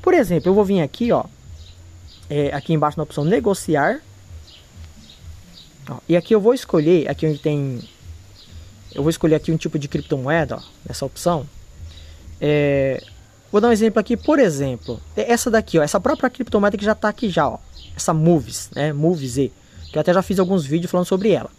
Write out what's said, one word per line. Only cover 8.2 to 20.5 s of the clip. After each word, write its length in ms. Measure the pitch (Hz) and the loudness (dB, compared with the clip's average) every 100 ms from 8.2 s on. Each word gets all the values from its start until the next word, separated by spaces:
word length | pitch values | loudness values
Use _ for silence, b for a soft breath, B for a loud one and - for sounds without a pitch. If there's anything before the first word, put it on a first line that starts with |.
| - - - - - - - | -20 -20 -20 -20 -20 -20 -14
eu 80 | - | -2
vou 80 | 147 | -2
escolher 260 | 165 165 156 | 0 2 2
aqui 140 | - | 0
um 80 | 160 | -2
tipo 220 | 170 156 | -2 -4
de 80 | 143 | -4
criptomoeda, 720 | 160 - 143 131 165 151 113 | -6 -4 -4 0 0 -2 -6
ó, 40 | - - - | -12 -20 -14
nessa 200 | 131 135 | -8 -8
opção. 400 | - 175 165 - - - - B B B B B - | -4 -2 -2 -4 -16 -20 -18 B B B B B -4
É, 600 | 147 147 147 139 135 131 - - - - _ | 0 2 2 2 0 -4 -8 -20 -20 -20 _
vou 120 | 202 | 2
dar 80 | 240 | 4
um 40 | |
exemplo 260 | 220 220 214 | 4 2 2
aqui, 180 | 202 240 | 0 -2
por 220 | - 302 | 2 4
exemplo, 600 | 220 143 139 120 - 117 - - | 4 2 -4 -6 -8 -10 -8 -6
é 160 | 214 | 0
essa 180 | 240 247 | 0 2
daqui, 300 | 220 - 165 | 0 2 0
ó, 40 | |
essa 180 | 147 196 | 2 0
própria 280 | 180 302 254 | 0 0 -2
criptomoeda 480 | - 240 214 202 208 | -4 -2 0 0 0
que 60 | |
já 120 | 202 214 | -2 0
tá 120 | 214 | -2
aqui 220 | 208 220 | -2 -2
já, 180 | 170 139 | 0 0
ó, 100 | - - - - - | -2 -16 -20 -18 -8
essa 160 | - | -2
Moves, 580 | 160 160 170 117 - - | 2 4 4 2 -12 -10
né, 180 | - 147 | -4 -4
Moves 420 | 143 160 175 135 | 0 0 0 -2
Z, 180 | 123 131 - B B - | -2 -2 -4 B B -6
que 60 | 151 | -2
eu 40 | |
até 100 | 151 | 2
já 120 | 175 | 2
fiz 160 | 180 190 | 2 0
alguns 260 | 180 | 2